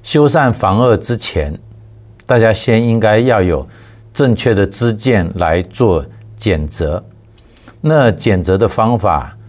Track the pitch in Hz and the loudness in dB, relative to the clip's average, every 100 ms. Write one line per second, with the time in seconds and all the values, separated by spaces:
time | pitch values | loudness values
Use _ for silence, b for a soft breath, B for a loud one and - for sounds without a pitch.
0 | - 151 147 160 131 107 95 101 123 110 | -2 2 2 2 0 0 0 2 2 2
1 | - 117 - 85 73 - - - - - | -2 -6 -4 -4 -6 -10 -16 -20 -20 -20
2 | - - - 123 113 110 - 113 117 113 | -20 -20 0 2 2 2 0 0 2 0
3 | 107 107 127 110 90 76 64 B B B | 2 2 2 2 0 -2 -6 B B B
4 | B - 135 110 123 104 98 - 120 107 | B -2 0 2 0 0 0 0 -4 -2
5 | 127 110 85 - 85 85 90 - 120 82 | 0 0 -2 -2 -2 -2 -4 -2 0 0
6 | 69 B B - 107 82 76 - 76 85 | -4 B B -8 -4 -2 -4 -6 -6 -6
7 | - - _ B B B B B 151 156 | -10 -20 _ B B B B B 0 2
8 | 120 87 - 95 82 95 107 - 110 120 | 2 0 0 0 0 0 0 0 0 0
9 | 98 76 64 - | 0 -2 -4 -16